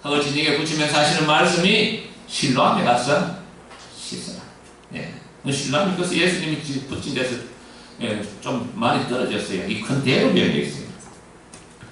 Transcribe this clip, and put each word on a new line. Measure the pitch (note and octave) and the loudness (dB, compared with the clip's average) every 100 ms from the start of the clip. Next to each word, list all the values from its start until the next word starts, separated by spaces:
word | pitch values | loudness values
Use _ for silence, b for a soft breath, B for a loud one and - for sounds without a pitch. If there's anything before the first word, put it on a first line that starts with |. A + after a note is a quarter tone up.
흙을 | C#3+ D3 | 0 0
짓이게 | C#3+ C#3+ D#3 D3 | 2 2 2 2
붙이면서 | D#3 D3+ D3+ D3 | 0 0 2 4
하시는 | D3+ D#3+ D3 | 4 4 4
말씀이, | D#3 F3+ F3 F#3 G#3+ - - - - - | 4 4 4 4 4 2 -2 -10 -18 -10
"실로암에 | - C#3 B2+ D3 G#2 | -4 0 4 4 4
가서 | - A#2+ B2 D3 F3+ - - - - - - - | 2 2 4 2 0 -6 -14 -20 -20 -20 -20 -16
씻어라." | - - - - - - - - - - | -12 -10 -10 -14 -16 -20 -20 -20 -16 -12
예. | - - - - | -12 -14 -18 -10
그 | - | -4
실로암이, | C#3 - - F#3+ F3+ | -4 0 0 2 0
그래서 | F3 D#3+ | 0 2
예수님이 | F3+ - D#3 D3 | 2 2 -2 -4
지-, | - C3+ - | -4 -6 -6
붙인 | - - | -8 -6
데서, | C3 B2+ A#2+ - - B B B - | -4 -4 -4 -10 -18 B B B -8
예, | G#2 G#2 G2 - | -6 -6 -8 -10
좀 | C3 B2+ - - | -6 -4 -4 -2
많이 | A#2+ A#2+ - | 0 0 0
떨어졌어요. | B2 - A2 - F#2 F#2 | -2 -2 -2 -4 -4 -4
이 | G#2+ | -6
큰 | - C3+ | -2 -2
대로변이 | B2 C3+ - F2+ B1+ C2+ | 2 4 4 4 2 0
있어요. | C#2+ - - - - - - - - - - - - | -2 -6 -12 -14 -18 -20 -20 -20 -20 -20 -20 -20 -20